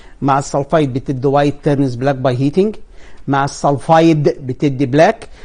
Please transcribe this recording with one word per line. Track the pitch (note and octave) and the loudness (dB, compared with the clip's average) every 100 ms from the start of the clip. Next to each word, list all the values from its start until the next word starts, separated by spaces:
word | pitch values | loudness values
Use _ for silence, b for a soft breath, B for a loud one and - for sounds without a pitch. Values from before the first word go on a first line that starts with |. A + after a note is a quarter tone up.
| b b | b b
مع | C#3 C#3 | 0 0
السلفايد | C3+ D3+ C3+ E3+ C#3+ | 0 -4 0 0 0
بتدي | B2 - C3+ C#3 | -2 -6 -4 0
وايت | C#3 D3 C#3+ | 2 0 -2
تيرنز | D#3 C#3 C#3 | -2 0 0
بلاك | A#2 C3 | -2 -4
باي | C3+ C3 B2 | -2 -2 0
هيتنج، | C#3 D#3+ G#3 G#3 - b b b - | 0 0 0 -2 -14 b b b -4
مع | C#3 | -2
السلفايد | C#3 - D#3 C#3 - E3 E3 D#3+ D3 - C3 | -2 -2 -2 0 2 4 6 4 0 -2 -6
بتدي | B2+ D3+ C3 C3+ | -4 -2 0 0
بلاك، | C#3 F3 A3+ - b | 4 4 2 -8 b